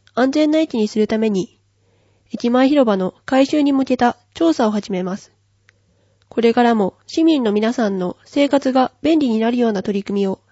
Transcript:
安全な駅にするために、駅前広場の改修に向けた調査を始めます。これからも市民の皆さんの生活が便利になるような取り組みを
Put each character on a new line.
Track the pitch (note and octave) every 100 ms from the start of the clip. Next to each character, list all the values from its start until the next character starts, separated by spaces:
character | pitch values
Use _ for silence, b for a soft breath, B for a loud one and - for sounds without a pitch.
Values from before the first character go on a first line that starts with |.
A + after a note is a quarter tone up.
| _
安 | - C4+
全 | D4+ D4+
な | D#4
駅 | D#4 A#3+
に | G#3+
す | A3
る | G#3+
た | A3
め | A3
に、 | G3 - _ _ _ _ _ _ _ _
駅 | - A#3+
前 | B3 C4
広 | D4 A3+
場 | G3
の | F#3 - -
改 | C4 C#4
修 | D4+
に | C#4+
向 | C4+
け | C4 B3
た | A#3+ - _
調 | - E4
査 | D#4 A3
を |
始 | G#3 G3+
め | F#3
ま | F#3 G3+
す。 | - _ _ _ _ _ _ _ _ _ _
こ | -
れ | A#3
か | A#3
ら | A#3+ A3+
も | F#3 - -
市 | - E4
民 | D4+
の | A3+
皆 | G#3+ A3
さ | B3 G#3+
ん | F#3+
の | F3+ -
生 | _ C#4 C#4+
活 | C#4 C4+
が | C4 B3+ _
便 | D4+ E4
利 | C4+
に | A3
な | A3+
る | B3
よ | A#3
う |
な | G3+
取 | F#3+ G3+
り | G3
組 | G3+
み | G3
を | F#3+ _